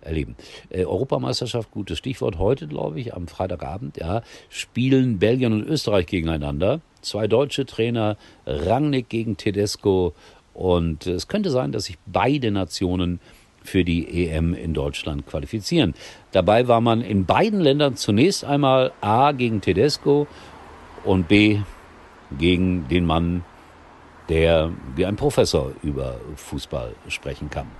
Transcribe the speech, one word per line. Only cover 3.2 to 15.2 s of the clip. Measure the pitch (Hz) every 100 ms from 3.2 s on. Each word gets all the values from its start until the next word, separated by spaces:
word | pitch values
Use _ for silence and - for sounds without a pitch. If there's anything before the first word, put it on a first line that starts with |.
| 87
Freitagabend, | - 92 90 67 90 123 -
ja, | 82 107 - - -
spielen | - - - 127 131 127 104
Belgien | 104 131 127
und | 107 107
Österreich | 156 - 104 87
gegeneinander. | 95 80 80 71 71 92 151 - _
Zwei | - 104 110
deutsche | 110 143 - 131
Trainer, | - 113 117 107 107 - - -
Rangnick | 71 80 117 151 135 117
gegen | 113 113 104
Tedesco. | - 101 101 - 107 95 90 - - - _
Und | - 90 90 85 78 -
es | 90 -
könnte | 208 196
sein, | 127 143
dass | 120
sich | - 90 -
beide | 92 110 147 120
Nationen | 101 92 - 92 90 87 87 - - _ _
für | - -
die | 87 85 -
E | 85 85
M | 80 82
in | 85 82
Deutschland | 76 71 - - 73